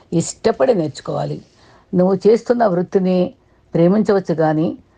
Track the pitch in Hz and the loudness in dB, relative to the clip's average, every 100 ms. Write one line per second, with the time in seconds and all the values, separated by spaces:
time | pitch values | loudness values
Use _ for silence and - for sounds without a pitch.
0 | - 170 - - 220 226 262 202 151 - | -6 -4 -4 -4 -2 0 0 0 -2 -8
1 | - 147 147 151 - _ _ _ _ 175 | -10 -6 -6 -10 -16 _ _ _ _ 0
2 | 185 190 202 226 - 240 220 175 180 196 | 0 2 2 2 0 0 0 0 -2 -2
3 | 185 185 180 - _ _ _ 160 175 214 | 0 0 -2 -6 _ _ _ 2 2 2
4 | 214 196 185 160 156 156 170 - _ | 2 0 0 -2 0 0 -2 -6 _